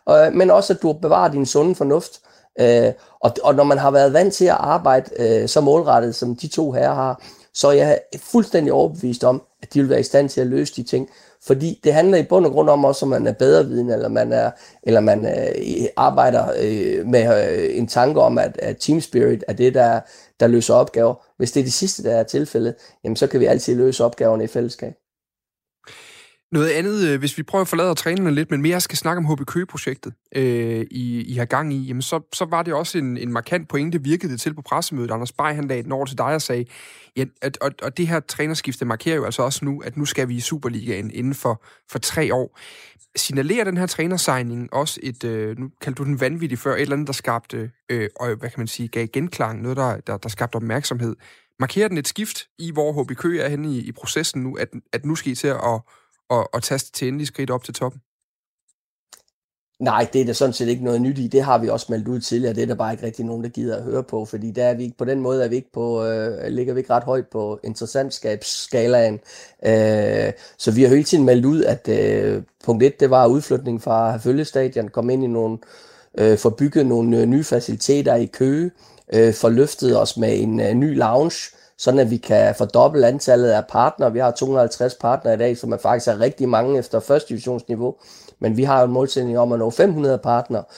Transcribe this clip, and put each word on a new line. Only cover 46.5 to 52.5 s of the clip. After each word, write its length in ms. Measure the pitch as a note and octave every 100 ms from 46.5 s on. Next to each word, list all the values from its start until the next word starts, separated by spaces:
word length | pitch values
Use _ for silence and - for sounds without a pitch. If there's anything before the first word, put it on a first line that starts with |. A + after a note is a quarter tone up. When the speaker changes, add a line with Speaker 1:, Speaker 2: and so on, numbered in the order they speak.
| B2
Speaker 2:
før, 160 | C#3
et 60 | C3
eller 120 | C#3
andet, 140 | C#3+ C#3+
der 60 |
skabte, 580 | C3+ - A#2 _ A#2 A2+ _ -
øh, 180 | B2 G#2 -
og, 100 | B2
hvad 240 | A2 A#2
kan 100 | -
man 60 | A2+
sige, 220 | - A#2
gav 180 | A#2+ A2+
genklang, 500 | C3+ F3 - A#2 A2
noget, 140 | A#2+ C3
der, 200 | C3 G#2+ -
der, 100 | G#2
der 120 | A2+
skabte 280 | G2+ A#2+ A#2
opmærksomhed. 580 | A2+ B2 - A#2+ A#2 - _ _ _ -
Markerer 280 | B2+ G3 G#3+
den 100 | E3+
et 100 | C3+
skift 300 | - A3 - -